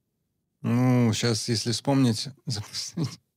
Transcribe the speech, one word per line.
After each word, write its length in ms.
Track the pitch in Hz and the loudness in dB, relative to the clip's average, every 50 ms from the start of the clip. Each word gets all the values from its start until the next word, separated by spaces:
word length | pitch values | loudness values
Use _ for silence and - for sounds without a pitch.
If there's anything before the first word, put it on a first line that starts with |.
| _ _ _ _ _ _ _ _ _ _ _ _ - | _ _ _ _ _ _ _ _ _ _ _ _ -4
Ну, 500 | 113 117 123 127 127 127 123 120 113 113 | 0 2 2 4 4 4 4 4 2 2
щас, 360 | - - 120 113 107 - - | 0 0 0 -2 -2 -2 -2
если 220 | 117 104 - 120 | -2 -2 -2 -2
вспомнить, 560 | 113 - - 139 139 135 131 120 110 - - 135 - | -4 -2 0 0 2 4 4 2 2 0 -4 -10 -12
<laughs> 80 | _ - | _ -10
запустить. 720 | 151 120 101 107 - - - - - - 180 156 - - - _ _ _ | -8 -8 -8 -8 -10 -10 -10 -10 -8 -6 -6 -6 -6 -8 -12 _ _ _